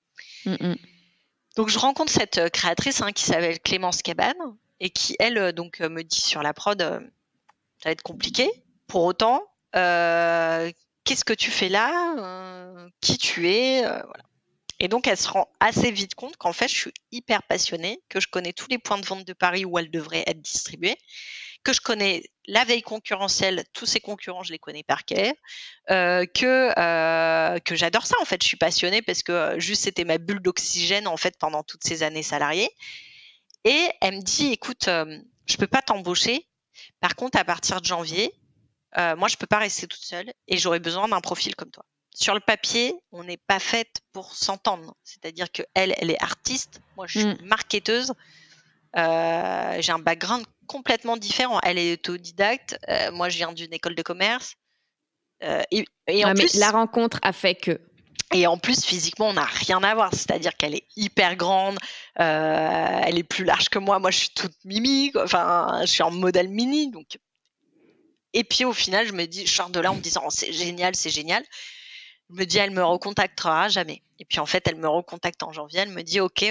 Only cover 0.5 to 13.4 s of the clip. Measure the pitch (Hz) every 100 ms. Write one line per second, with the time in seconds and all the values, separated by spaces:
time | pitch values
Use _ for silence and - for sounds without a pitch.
0.5 | 185 180 170 - _ _ _ _ _ _
1.5 | - 214 214 262 277 320 - 214 - 170
2.5 | - 180 170 277 262 202 202 - 165 170
3.5 | 170 - 190 180 175 - 165 214 349 311
4.5 | 214 _ - 185 - - - 220 233 190
5.5 | 165 175 - 165 165 165 - - 156 147
6.5 | 147 - 208 160 - - _ _ _ _
7.5 | _ _ _ 160 160 - 165 - - 277
8.5 | 480 _ _ - 190 170 180 226 269 415
9.5 | _ _ 185 180 175 190 170 170 170 165
10.5 | 165 165 - _ _ - 262 - 220 -
11.5 | - 190 196 240 339 339 302 185 185 185
12.5 | 185 180 180 175 _ - 127 - -